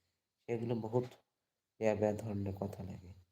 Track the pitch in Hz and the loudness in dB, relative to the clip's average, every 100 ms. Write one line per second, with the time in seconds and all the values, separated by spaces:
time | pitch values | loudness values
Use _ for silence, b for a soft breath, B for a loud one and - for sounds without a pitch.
0 | _ _ _ _ - 117 117 117 110 123 | _ _ _ _ -6 -2 0 -2 0 0
1 | 123 - _ _ _ _ _ - 110 101 | 0 -8 _ _ _ _ _ 0 2 6
2 | 107 104 110 101 98 98 101 - 92 92 | 4 2 -2 -2 -2 -2 -4 -4 -8 -10
3 | - - - | -12 -18 -20